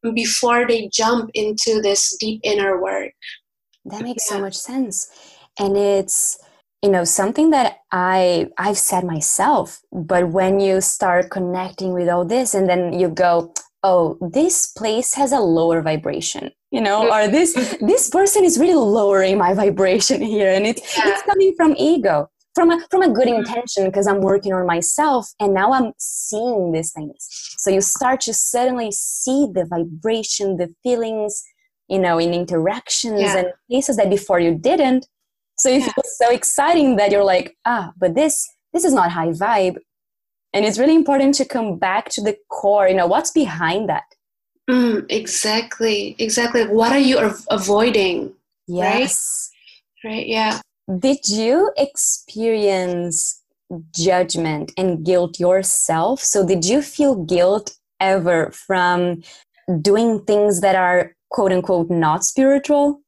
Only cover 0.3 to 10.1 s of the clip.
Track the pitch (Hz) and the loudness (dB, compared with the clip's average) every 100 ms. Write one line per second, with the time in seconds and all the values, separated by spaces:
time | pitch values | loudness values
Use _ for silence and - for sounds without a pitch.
0.3 | - 240 240 240 233 208 - 226 233 220 | -2 0 2 2 -2 -2 -2 0 0 -2
1.3 | - 214 214 - 214 202 202 - - 220 | -4 -4 -2 -2 0 0 0 -2 -4 -6
2.3 | 220 208 202 196 185 190 196 196 _ - | -6 -4 -2 -2 -2 -4 -6 -8 _ -20
3.3 | - _ _ _ _ - 208 233 240 - | -20 _ _ _ _ -18 -12 -10 -8 -6
4.3 | 202 196 190 - 254 247 190 - _ - | -6 -8 -10 -10 -6 -4 -6 -10 _ -20
5.3 | - _ - 202 202 202 196 196 - - | -20 _ -6 -2 2 2 0 0 -2 -4
6.3 | - _ _ _ _ 202 185 170 - 196 | -6 _ _ _ _ 0 2 2 0 -2
7.3 | - 320 294 - - _ 185 180 190 180 | 2 4 4 2 -2 _ -2 2 4 4
8.3 | 170 170 - 190 202 - 185 180 160 151 | 2 -2 -4 -4 -2 0 -2 -2 -4 -2
9.3 | - 208 269 180 - _ 190 160 | 0 2 2 0 -10 _ -10 -2